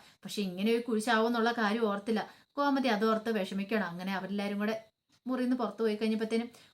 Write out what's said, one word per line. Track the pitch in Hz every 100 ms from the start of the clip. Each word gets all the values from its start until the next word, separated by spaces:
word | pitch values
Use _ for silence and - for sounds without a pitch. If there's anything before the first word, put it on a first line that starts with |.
| - _
പക്ഷെ | - -
ഇങ്ങനെ | 190 180 214
ഒരു | 233
കുഴിച്ചാവുമെന്നുള്ള | 240 214 240 220 233 233 226
കാര്യം | 233 208 233
ഓർത്തില്ല. | 214 202 - 214 - - _ 285
ഗോമതി | 285 269 254
അതോർത്ത് | 202 220 214 214 214
വിഷമിക്കണം. | 190 196 196 220
അങ്ങനെ | 175 175 185
അവരെല്ലാരും | 190 185 202 202 202
കൂടെ | 214 - - _ _ _ 240
മുറിയിൽ | 254 254
നിന്ന് | 254
പുറത്തു | 208 -
പോയി | 226
കഴിഞ്ഞപ്പോഴത്തേനും | 214 220 220 214 226 240 - -